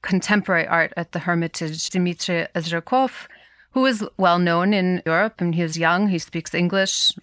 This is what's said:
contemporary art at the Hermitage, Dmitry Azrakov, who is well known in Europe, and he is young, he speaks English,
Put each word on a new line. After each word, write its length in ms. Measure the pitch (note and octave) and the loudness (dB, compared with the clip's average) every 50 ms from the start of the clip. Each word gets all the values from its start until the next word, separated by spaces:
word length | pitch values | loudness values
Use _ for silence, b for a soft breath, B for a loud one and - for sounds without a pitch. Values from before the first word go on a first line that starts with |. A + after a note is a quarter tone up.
contemporary 640 | - - F#3+ F3+ - - G#3+ G#3 F#3+ - F#3 E3 D#3 | -4 0 0 0 2 2 0 0 2 2 0 0 0
art 280 | - E3 E3 D#3+ - - F3 | 0 2 0 0 0 -2 -8
at 140 | E3+ - | -8 -6
the 80 | - E3+ | -6 -6
Hermitage, 720 | - F3+ F3 E3+ E3 D#3+ - - E3 D#3 D#3 D#3+ - - | -2 0 0 0 0 -2 -4 -6 -6 -6 -6 -6 -6 -4
Dmitry 560 | - F#3 F3+ F3+ E3+ - - - F3+ E3 E3 - - | -2 0 0 0 -2 -4 -4 -4 -2 -2 -4 -4 -6
Azrakov, 720 | F3 D#3+ E3 E3+ E3+ - - B3 C4 C4+ B3+ - - - - b b b b b b b b | -6 -4 -4 -4 -6 -4 0 0 2 2 0 -2 -8 -18 -18 b b b b b b b b
who 140 | b B3+ C4 | b 0 2
is 180 | C4 B3 G#3 G#3 - - - | 2 2 0 -4 -6 -2 2
well 220 | F#3+ F3 F3 F3 | 2 4 4 4
known 340 | F3 F3 E3+ E3+ F3+ G3+ G#3+ | 4 4 2 2 2 2 2
in 300 | G3 F#3 F3+ F#3 F3 - | 2 2 2 0 0 0
Europe, 300 | D#3+ D#3+ F3 G#3 A3 - - | 0 0 2 0 0 -2 -2
and 140 | F3+ F3 E3 | -2 0 0
he 80 | E3+ | 0
is 160 | F3 D#3+ D#3 E3 | -2 -2 -2 0
young, 300 | E3 E3 F3 F#3 G#3 G#3 | 2 2 2 2 2 2
he 100 | F#3 E3 | 0 -2
speaks 380 | - - - E3 - - - | -4 -6 -8 -8 -8 -4 -2
English, 560 | E3+ F3 F3 F#3+ G3 F#3+ F#3+ - - - - - - | 0 0 2 2 0 0 0 0 0 0 0 -2 -2